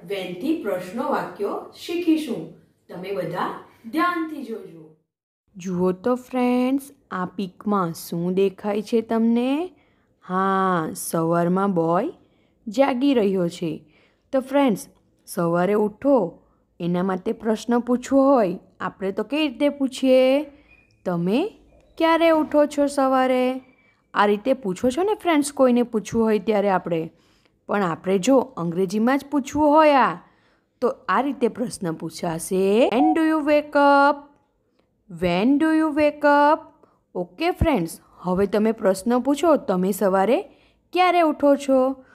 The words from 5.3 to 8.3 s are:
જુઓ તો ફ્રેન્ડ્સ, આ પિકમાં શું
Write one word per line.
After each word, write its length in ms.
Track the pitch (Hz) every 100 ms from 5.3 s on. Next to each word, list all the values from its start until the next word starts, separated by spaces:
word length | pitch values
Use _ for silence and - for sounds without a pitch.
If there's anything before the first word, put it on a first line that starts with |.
| _ _ 196
જુઓ 360 | 180 180 185
તો 220 | 185 233
ફ્રેન્ડ્સ, 760 | 247 254 254 247 247 254 269 - - -
આ 160 | 185 185
પિકમાં 680 | - 190 - - 202 170
શું 420 | 165 - 170 175